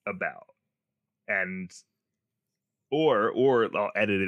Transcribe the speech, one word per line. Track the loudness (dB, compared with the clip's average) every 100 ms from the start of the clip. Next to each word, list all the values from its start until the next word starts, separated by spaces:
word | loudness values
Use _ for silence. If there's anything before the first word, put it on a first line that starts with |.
| -10
about. | -6 -8 -8 -18 _ _ _ _ _ _ _ -6
And, | -4 -4 -8 -12 -16 _ _ _ _ _ _ _ _ _ _ -6
or, | 0 2 4 2
or | 2 4 4 2 -2
I'll | -2 0
edit | 0 0